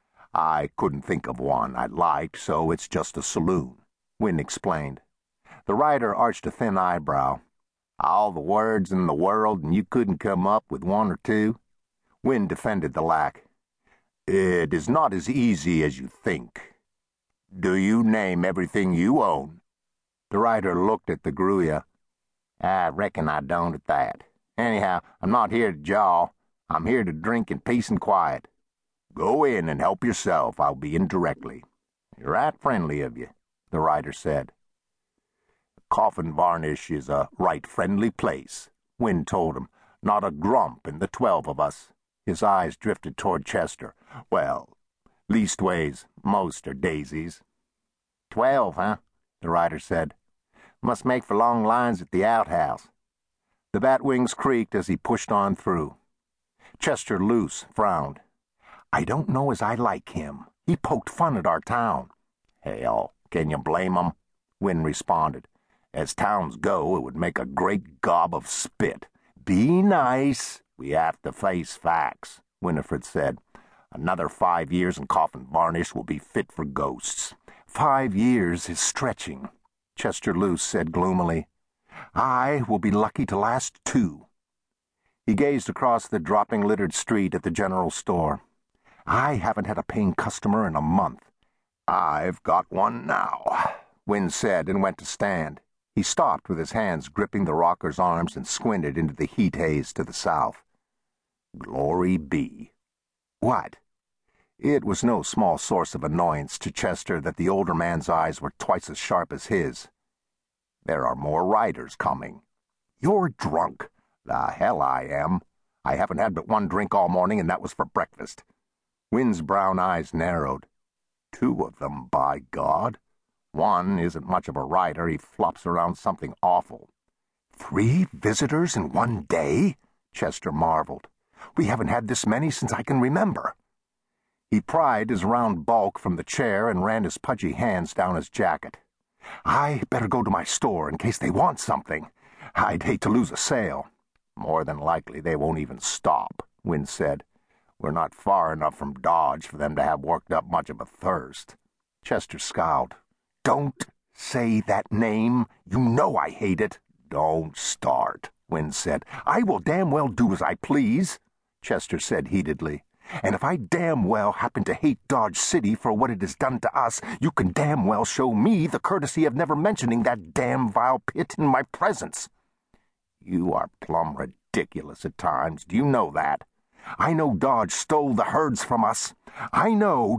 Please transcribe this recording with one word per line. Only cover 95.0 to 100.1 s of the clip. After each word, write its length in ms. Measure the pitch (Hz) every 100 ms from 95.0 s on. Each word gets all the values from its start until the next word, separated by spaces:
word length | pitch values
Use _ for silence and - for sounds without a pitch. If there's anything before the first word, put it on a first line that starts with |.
| -
stand. 540 | - 101 90 78 73 _ _ _
He 100 | -
stopped 440 | 95 - 156 78 -
with 100 | 82
his 140 | 78
hands 380 | 113 107 82 69
gripping 340 | - 101 110
the 100 | 90
rocker's 460 | 78 85 90 87 73
arms 380 | 90 85 85 -
and 100 | 67
squinted 500 | - 120 104 73 69
into 160 | 80
the 120 | 69 76
heat 320 | - 95 -
haze 340 | 82 73 -
to 140 | -
the 80 | -